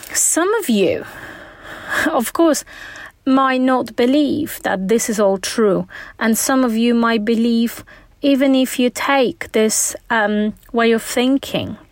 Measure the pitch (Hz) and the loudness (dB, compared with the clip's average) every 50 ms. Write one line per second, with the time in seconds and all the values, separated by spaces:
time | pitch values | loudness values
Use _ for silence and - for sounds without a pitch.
0 | - - - - - - - 311 - 392 427 466 359 - 226 202 185 156 - - | -8 -8 -4 -2 -2 0 0 0 2 2 0 0 0 0 2 2 2 2 0 -2
1 | - - - - - - - - - - - - - - - - - - - - | -6 -12 -16 -16 -16 -16 -18 -18 -20 -20 -20 -20 -20 -18 -18 -16 -12 -8 -4 -2
2 | - 302 - 269 220 - - - 339 320 277 - - - - - - - - - | -2 0 0 -2 -2 -2 0 2 2 2 2 0 -4 -10 -16 -20 -18 -18 -18 -18
3 | - - - _ _ 269 262 269 269 262 262 254 254 262 262 247 247 233 - - | -20 -20 -20 _ _ 0 2 2 2 2 2 2 2 2 2 0 -2 -4 -2 0
4 | 240 247 269 302 294 262 - - - - - - - - 196 190 190 185 226 233 | 2 4 4 4 2 2 0 -2 -4 -6 -8 -8 -4 -4 -4 -2 0 0 0 2
5 | - - 220 202 208 196 196 190 - - - - 220 202 185 175 180 - - - | 0 -2 0 2 2 2 2 0 -4 -4 0 2 2 2 2 0 -2 -6 -12 -18
6 | - - - - 233 220 226 - - - 269 262 262 240 220 226 233 240 240 233 | -18 -18 -8 -4 0 0 0 0 0 0 2 2 2 2 0 2 2 2 2 2
7 | 233 233 226 226 208 220 233 220 226 240 233 226 233 226 - - - - - - | 2 2 0 0 0 0 0 2 2 2 2 0 0 -2 -4 -10 -18 -20 -20 -20
8 | - _ _ _ - 277 277 254 277 269 269 262 262 240 - - 247 247 - - | -20 _ _ _ 0 2 2 4 4 4 4 2 2 0 0 0 0 0 -2 -2
9 | - - 277 277 254 202 165 - - - - 226 220 220 - - - - - - | 0 0 2 2 2 0 -2 -6 -10 -2 0 2 2 2 0 -2 -2 -4 -6 -10
10 | - - 233 226 208 208 214 208 214 214 - - - - - 233 226 226 226 226 | -6 -2 0 0 0 0 0 0 -2 -2 -4 -8 -12 -6 -2 0 2 2 2 0
11 | - - - 254 240 254 269 269 - - - 160 101 - - - - _ | -2 -2 -2 0 2 2 2 0 -2 -4 -6 -6 -6 -8 -10 -14 -12 _